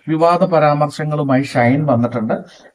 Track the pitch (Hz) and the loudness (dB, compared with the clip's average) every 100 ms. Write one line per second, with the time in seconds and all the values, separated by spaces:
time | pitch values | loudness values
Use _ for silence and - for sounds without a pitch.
0 | - 311 170 175 277 160 151 147 147 - | -6 0 2 2 2 2 2 2 -2 -4
1 | 151 151 139 131 139 143 120 139 151 120 | -6 -4 0 0 0 0 2 2 0 0
2 | 117 120 110 - - - - | -2 -4 -4 -6 -8 -20 -16